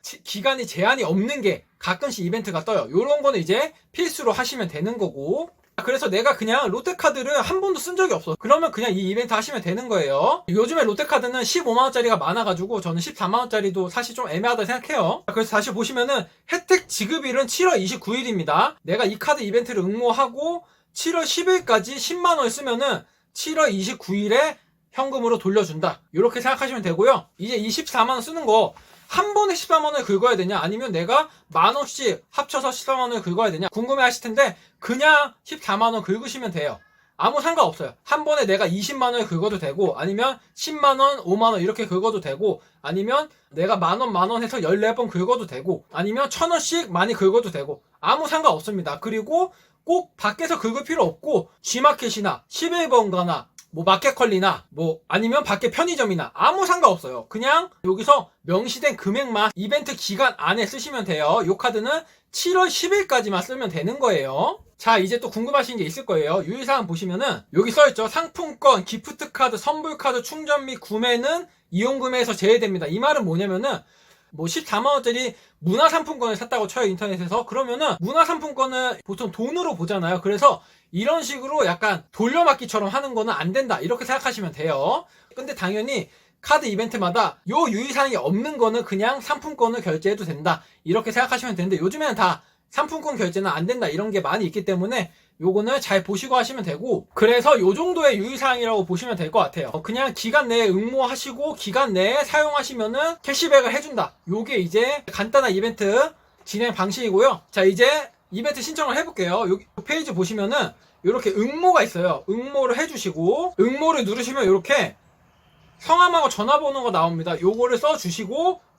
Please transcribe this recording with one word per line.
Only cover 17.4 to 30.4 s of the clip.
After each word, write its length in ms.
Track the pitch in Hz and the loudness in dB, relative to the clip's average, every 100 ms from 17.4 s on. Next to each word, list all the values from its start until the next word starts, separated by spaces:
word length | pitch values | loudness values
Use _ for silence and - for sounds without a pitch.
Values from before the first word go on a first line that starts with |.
| 247 | 0
칠월 320 | - 370 302 | 2 2 2
이십구 360 | 185 214 - 240 | 0 -4 -4 -4
일입니다. 600 | 247 202 156 151 262 - | -2 -4 0 2 2 -2
내가 220 | 151 208 208 | -4 0 0
이 120 | 214 | -2
카드 240 | - 294 | 0 0
이벤트를 400 | 208 226 240 214 | 0 0 0 -2
응모하고 800 | 180 214 240 233 262 254 311 349 - _ _ | -2 0 0 2 0 -2 -6 -6 -10 _ _
칠월 320 | - 330 339 311 | -8 -2 -2 -2
십 220 | - 359 | 0 2
일까지 500 | 370 359 220 185 277 | 2 4 2 0 -6
십만 400 | - 349 349 330 | -6 0 2 2
원을 140 | 240 | 0
쓰면은 520 | 226 269 233 277 196 - _ _ | -2 -4 -2 0 -2 -6 _ _
칠월 380 | - 311 311 294 | -12 -4 2 2
이십구 440 | 196 190 262 - 202 | 0 -4 -6 -4 -4
일에 420 | 208 240 302 277 _ _ _ | 2 2 2 -2 _ _ _
현금으로 480 | - 269 269 233 233 | -4 -4 -2 0 0
돌려준다. 640 | 185 202 180 156 170 - _ | 2 2 0 -2 -4 -4 _
요렇게 280 | 160 233 247 | 2 2 2
생각하시면 420 | 254 262 269 247 | -2 0 -2 -4
되고요. 440 | 185 160 233 220 - - | -2 2 4 4 0 -10
이제 160 | 202 240 | -6 -4
이 160 | 220 | -2
십사만 380 | 220 - 254 226 | -4 -2 0 2
원 120 | 254 | 0
쓰는 240 | 233 330 269 | -4 -4 2
거 300 | 220 202 - - - - | 4 2 -2 -20 -20 -4
한 220 | - 415 | -2 2
번에 220 | 415 403 339 | 2 2 0
십사만 360 | - 320 302 | 2 2 2
원을 140 | 294 220 | -2 0
긁어야 320 | 196 240 | 2 4
되냐? 200 | 208 | 2